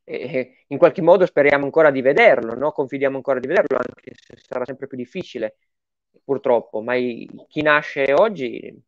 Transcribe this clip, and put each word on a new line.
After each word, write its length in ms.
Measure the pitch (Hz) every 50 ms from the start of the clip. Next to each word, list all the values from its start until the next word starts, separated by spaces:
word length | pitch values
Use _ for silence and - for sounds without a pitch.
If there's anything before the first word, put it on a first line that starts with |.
| _
e, 100 | - 143
e 480 | - - 147 160 127 123 - _ _ _
in 100 | _ 139
qualche 240 | 135 170 160 - -
modo 240 | 160 170 180 180 180
speriamo 400 | 165 - 151 139 143 143 143 143
ancora 260 | 139 - 160 160 151
di 100 | 139 135
vederlo, 540 | 120 131 151 220 233 208 139 120 117 113 113
no? 160 | 120 135 151
Confidiamo 460 | - - 143 123 143 139 135 135 135
ancora 220 | 135 127 143 135 127
di 80 | 123
vederlo, 300 | 131 170 214 - - -
anche 360 | - - - - - _ - -
se 220 | - _ _ -
sarà 260 | _ _ _ - 127 123
sempre 240 | 139 135 - 139
più 80 | 135 -
difficile, 640 | 127 123 - _ 190 175 - - 120 110 107 - _ _ _ _ _ _ _ _ _ _ _ _ _ _
purtroppo. 580 | - 139 127 - 131 120 113 - - - 110
Ma 140 | 110 120 123
i-, 320 | 127 123 123 117 - - - - - - _
chi 120 | _ 151
nasce 520 | 151 151 147 151 151 - - 147 135 135 139
oggi 600 | 151 202 226 202 156 131 113 110 - - - - - _